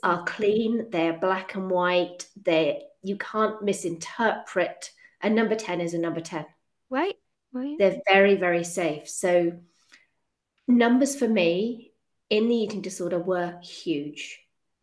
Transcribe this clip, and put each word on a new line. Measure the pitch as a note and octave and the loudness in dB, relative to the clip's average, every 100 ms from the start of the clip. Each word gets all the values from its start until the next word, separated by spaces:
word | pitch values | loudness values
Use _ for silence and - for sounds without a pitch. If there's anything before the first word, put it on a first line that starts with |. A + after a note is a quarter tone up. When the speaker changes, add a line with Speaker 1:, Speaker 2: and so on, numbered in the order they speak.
Speaker 1:
are | F#3 F3 | -2 0
Speaker 2:
Mm. | - | -4
Speaker 1:
clean, | - G#3 G#3+ A3 A#3 - | -2 0 2 0 -2 -2
they're | E3+ E3 D#3+ | -2 -2 0
black | F#3+ F#3+ F#3+ G3 | 0 -2 -4 -8
and | F#3 | -2
white, | F#3 F3 F3+ E3+ - - - | 0 2 2 0 -6 -18 -6
they, | - D#3+ D#3+ - - _ | 0 2 2 -2 -10 _
you | F#3+ G3+ | -8 -8
can't | - A3 G#3+ G#3 | -6 -2 -2 0
misinterpret. | G3+ F#3+ F3 E3 - - A3 - - F#3+ E3 - - - - _ | -4 -2 -4 -8 -10 -2 0 0 -4 -2 -2 -4 -16 -20 -20 _
A | G#3 | 0
number | A3 A3 G#3+ | 2 2 0
ten | - F3 | -2 -4
is | E3+ | -2
a | E3+ | -2
number | E3 E3 | -2 -4
ten. | E3 E3 D3+ _ _ _ _ | -6 -8 -10 _ _ _ _
Speaker 2:
Right, | C4 F#4+ - _ _ _ | -4 -2 -6 _ _ _
right. | B3+ C#4 D#4 | -8 -8 2
Speaker 1:
They're | G3 - G3 | 2 2 4
very, | G3 G3+ F#3+ | 6 6 4
very | F3+ F3 | 2 0
safe. | E3+ - E3 D3+ - | -2 -4 -4 -4 -10
So | - F3+ F3 E3+ F3 - _ _ - _ _ _ _ _ _ - | -4 2 4 2 -2 -14 _ _ -20 _ _ _ _ _ _ 4
numbers | A#3+ A#3 B3+ C#4 - | 6 6 4 2 0
for | A3+ | 2
me | G#3+ E3+ F3+ A3+ A#3 - _ _ _ _ | 4 4 2 -2 -6 -14 _ _ _ _
in | G#3+ A#3 | 2 2
the | A#3 | 2
eating | G#3 G3+ | 0 -4
disorder | F3+ F3+ F3 F3 | -8 -6 -4 -2
were | F#3 F3+ F3 F3 | -2 -2 -4 -8
huge, | - - F3 D3 D3 - - - _ _ _ _ | -16 -10 -4 -4 -6 -10 -14 -16 _ _ _ _